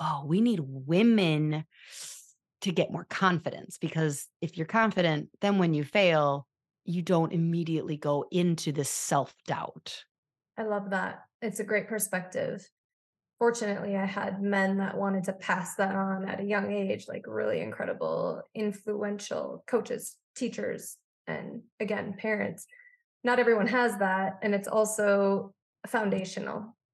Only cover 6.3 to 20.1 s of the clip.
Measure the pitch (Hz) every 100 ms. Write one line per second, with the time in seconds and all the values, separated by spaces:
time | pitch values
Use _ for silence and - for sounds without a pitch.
6.3 | 139 - _ _ _ - 175 170 170 160
7.3 | 165 165 170 160 156 147 147 147 147 -
8.3 | 180 175 160 156 143 135 - - 143 127
9.3 | - - - - - - - - _ _
10.3 | _ _ - 220 208 196 190 185 - -
11.3 | _ 220 - 208 214 196 214 - 185 175
12.3 | - - 202 - _ _ _ _ _ _
13.3 | - 233 233 208 202 202 196 190 202 202
14.3 | 190 202 196 190 196 196 196 196 190 180
15.3 | 190 - 180 - - 190 190 190 190 190
16.3 | 208 202 202 202 202 196 - - - 110
17.3 | 107 107 82 107 - 90 82 80 82 87
18.3 | 78 - 226 208 202 214 208 202 208 -
19.3 | 156 139 170 - 220 - - -